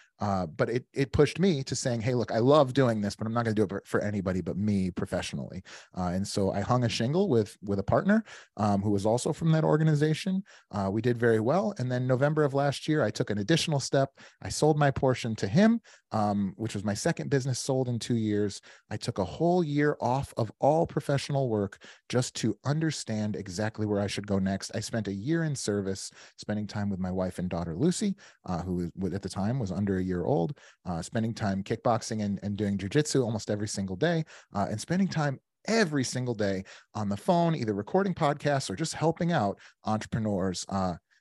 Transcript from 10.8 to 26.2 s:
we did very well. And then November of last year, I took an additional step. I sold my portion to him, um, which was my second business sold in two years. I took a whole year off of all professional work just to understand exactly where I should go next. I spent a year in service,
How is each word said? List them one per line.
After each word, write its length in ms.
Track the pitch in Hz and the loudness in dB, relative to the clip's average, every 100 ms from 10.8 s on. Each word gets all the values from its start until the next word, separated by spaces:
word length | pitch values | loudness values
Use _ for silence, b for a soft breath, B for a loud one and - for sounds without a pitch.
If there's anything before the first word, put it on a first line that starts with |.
| 98 | -2
we 80 | 107 | 0
did 160 | 120 117 | 0 2
very 240 | 117 110 | 4 4
well. 320 | 110 170 214 - | 4 2 0 -2
And 120 | 127 | -2
then 160 | 123 127 | 0 2
November 380 | 127 143 156 | 2 2 2
of 80 | 147 | 2
last 340 | 139 143 - - | 2 0 0 0
year, 160 | 151 | 2
I 80 | 107 | 2
took 200 | - 127 | 0 -2
an 80 | 104 | -2
additional 420 | 101 165 - 143 | 2 2 2 -2
step. 300 | - 143 135 _ B B | 0 2 2 _ B B
I 80 | - | -8
sold 280 | - 151 151 | 2 2 6
my 120 | 143 | 4
portion 440 | - 135 123 120 110 | 4 2 2 -2 -2
to 120 | 98 | 0
him, 320 | 139 220 233 - b b | 4 6 4 -2 b b
um, 400 | 110 104 101 98 - | 0 2 2 0 -2
which 160 | 110 | -6
was 100 | 104 | -2
my 80 | 104 | -2
second 380 | 101 170 160 135 | 0 0 -2 0
business 280 | 135 131 123 | 0 0 -2
sold 300 | - 131 123 | -2 -2 0
in 100 | 117 | -2
two 180 | - 117 | -2 0
years. 440 | 107 104 104 - - B B | 2 0 0 -4 -14 B B
I 80 | 107 | -8
took 180 | - 110 | -6 -4
a 80 | |
whole 400 | 92 - 165 180 | -4 0 2 2
year 320 | 156 143 147 147 | 2 2 2 2
off 360 | 117 131 135 - | 0 0 -2 -4
of 160 | 110 - | -6 0
all 280 | 131 156 170 | 2 4 2
professional 640 | 156 - 139 - 139 127 | -2 -2 -2 0 -2 0
work 340 | 107 98 - B B - | 0 -2 -6 B B -4
just 240 | 120 123 - | -2 -2 -2
to 220 | 117 - 127 | -2 -2 -2
understand 680 | 151 160 - - 110 104 | -2 -2 -4 -4 -2 -2
exactly 520 | 101 95 90 107 - 107 | -4 -6 -4 -4 -2 -2
where 160 | 101 | 0
I 40 | 101 | 0
should 200 | - 101 | -2 -2
go 120 | 98 | 0
next. 320 | 95 98 - | 0 -2 -4
I 60 | - | -8
spent 280 | - 117 101 | -6 -4 -4
a 60 | |
year 300 | 98 120 165 | -4 -2 -2
in 120 | 160 139 | -2 -4
service, 540 | - 101 95 98 - - | -2 -2 -2 -6 -8 -16